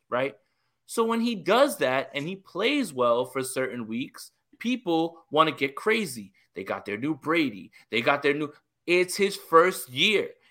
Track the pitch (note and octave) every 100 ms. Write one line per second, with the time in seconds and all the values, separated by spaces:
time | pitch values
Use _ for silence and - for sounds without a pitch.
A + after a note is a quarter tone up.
0 | _ A#2+ C3+ - _ _ _ _ - -
1 | A3+ A#3 A#3 G#3+ D#3 A3+ C#4+ - C3 C3
2 | - C#3+ D3+ F#3+ - E3+ A3+ D4 G#3 C3
3 | A#2+ A#2 B2+ C3+ C3 - B2+ A#2+ A2 A#2
4 | C#3 - - _ _ _ A#3 B3+ F3 E3
5 | E3 - _ C#3+ D#3+ B2+ C3+ - G#3+ A3+
6 | F#3 A#2+ G2 _ _ F2 G2 G2+ - G#2
7 | C#3 D3+ D3 E3+ C#3 G2+ E2 - _ A2+
8 | B2 C#3+ C#3+ C#3+ D3 - _ _ - F3
9 | F3+ - G3 G3 - D#3+ F3+ F#3 - B2+
10 | G3 G3 - - _